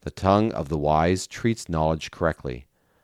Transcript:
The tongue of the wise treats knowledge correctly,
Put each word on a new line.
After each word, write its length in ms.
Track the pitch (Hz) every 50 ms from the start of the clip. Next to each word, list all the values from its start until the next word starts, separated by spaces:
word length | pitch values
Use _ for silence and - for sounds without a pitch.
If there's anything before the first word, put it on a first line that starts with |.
The 80 | - 82
tongue 420 | - - - 95 98 104 107 113
of 160 | - - 80 69
the 100 | 80 76
wise 480 | 73 73 76 78 80 90 95 92 -
treats 420 | - - - - 117 113 - - -
knowledge 420 | 82 80 78 80 80 80 - -
correctly, 560 | - - 90 80 76 - - 69 62 64 - _ _ _ _ _ _ _